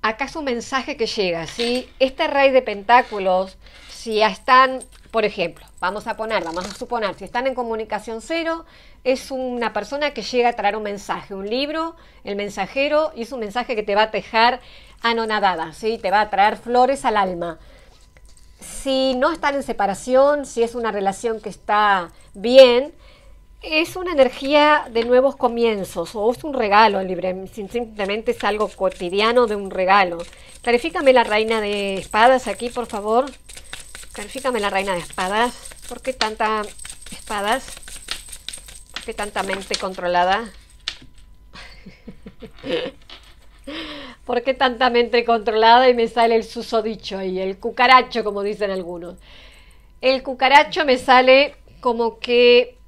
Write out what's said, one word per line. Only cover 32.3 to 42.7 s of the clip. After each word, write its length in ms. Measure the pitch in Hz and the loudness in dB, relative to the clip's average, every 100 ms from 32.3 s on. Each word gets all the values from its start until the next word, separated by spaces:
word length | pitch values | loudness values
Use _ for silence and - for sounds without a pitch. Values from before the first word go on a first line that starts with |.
| 262 233 | 6 0
aquí, 220 | 202 240 | -8 -8
por 160 | 247 226 | -8 -8
favor. 400 | 214 208 226 277 - - - - - - - - | -8 0 0 0 -8 -20 -20 -16 -18 -16 -18 -16
Clarifícame 460 | - 202 269 262 240 | -16 -12 -6 -4 -2
la 120 | 202 | -2
reina 240 | 196 196 | -2 -2
de 60 | 180 | -4
espadas. 680 | 165 - 185 208 240 - - - - | -6 -6 -2 0 0 -2 -18 -18 -16
¿Por 120 | 240 | -10
qué 120 | - | -8
tanta 500 | 254 214 214 214 214 208 - - - - | -4 -6 -2 -2 -2 -6 -12 -18 -18 -18
espadas? 540 | - - 214 202 254 - - - - - - - - - - - - - | -18 -10 -6 -2 -2 -4 -18 -18 -18 -12 -12 -12 -18 -16 -18 -18 -20 -18
¿Por 100 | - | -16
qué 100 | - | -12
tanta 280 | 214 208 208 | -10 -8 -6
mente 320 | 196 190 190 - | -6 -8 -8 -8
controlada? 720 | 196 185 180 175 180 202 226 - - - - - - - - - - - - - 196 - - - - - 220 - | -8 -6 -2 0 2 0 -4 -16 -20 -16 -14 -14 -20 -20 -20 -20 -20 -20 -20 -20 -20 -20 -20 -20 -20 -20 -20 -16
<laughs> 300 | - | -6